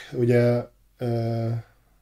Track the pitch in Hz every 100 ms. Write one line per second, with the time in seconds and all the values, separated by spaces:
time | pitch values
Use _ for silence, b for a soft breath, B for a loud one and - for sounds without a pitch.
0 | - 135 120 120 120 120 123 _ _ -
1 | 120 117 117 117 113 117 - _ _ _